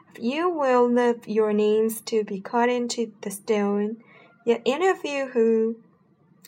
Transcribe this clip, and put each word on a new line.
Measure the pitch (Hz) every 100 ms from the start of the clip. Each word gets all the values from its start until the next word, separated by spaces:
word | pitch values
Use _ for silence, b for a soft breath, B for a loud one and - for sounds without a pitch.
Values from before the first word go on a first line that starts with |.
| B
of | -
you | 226 294 359
will | 330 269 247 247
leave | 240 240 240 -
your | 214 214
names | 208 214 214 226 220
to | - 220
be | 208 202
cut | 196 240 240
into | 247 240 240 220 -
the | 202
stone, | 196 - 208 202 202 208 226 B B B B 233
yet | 233 240
any | 285 381
of | 359
you | 302 285 269
who | 254 226 226 226 226 - _ _ _ _ _